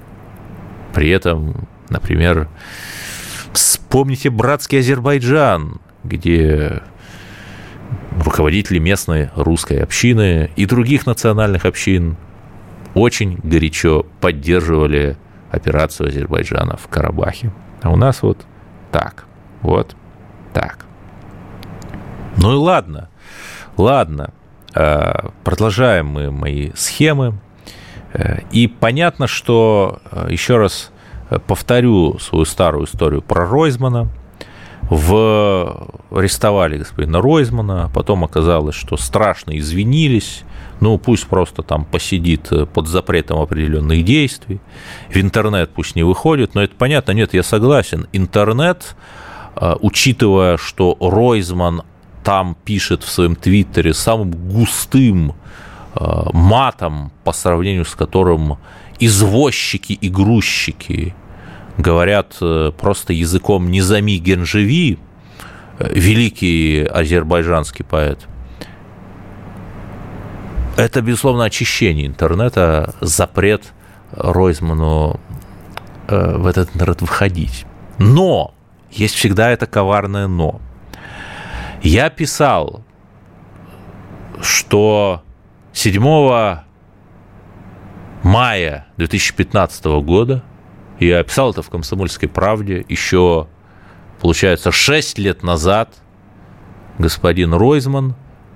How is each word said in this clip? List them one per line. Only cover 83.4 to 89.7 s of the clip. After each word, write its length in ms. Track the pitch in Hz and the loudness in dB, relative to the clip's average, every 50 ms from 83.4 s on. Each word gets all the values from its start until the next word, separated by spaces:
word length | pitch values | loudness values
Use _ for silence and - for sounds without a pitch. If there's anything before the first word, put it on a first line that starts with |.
| - - - - - - - - - - - - - - - - - - - - - | -20 -20 -20 -20 -20 -20 -20 -20 -20 -20 -20 -20 -20 -20 -20 -20 -18 -18 -14 -10 -6
что 800 | - - - - - - 101 104 107 107 104 101 98 92 85 - - - _ _ - _ _ - - - | -2 -2 -2 -2 2 2 4 4 4 4 4 2 0 0 -4 -6 -16 -20 _ _ -20 _ _ -20 -14 -8
седьмого 920 | - - 110 95 98 117 143 160 156 143 131 123 117 110 101 90 78 - _ _ _ _ _ _ - - - - - - - - - - - - - - - - - - - - - - - - - - | -2 -2 0 2 2 4 4 4 6 4 4 4 4 2 0 -2 -4 -10 _ _ _ _ _ _ -20 -20 -20 -20 -20 -20 -20 -20 -20 -20 -20 -20 -20 -20 -20 -20 -20 -20 -20 -20 -20 -20 -20 -12 -2 2
мая 640 | 92 98 117 127 123 110 95 85 78 73 71 - _ - | 2 4 4 4 2 0 0 -2 -2 -4 -8 -14 _ -6
две 100 | - 85 | -4 -4
тысячи 260 | 80 - 98 - - - | -2 -2 -2 -2 -2 -2
пятнадцатого 680 | - 90 - - 104 92 82 | -2 -2 0 2 2 2 2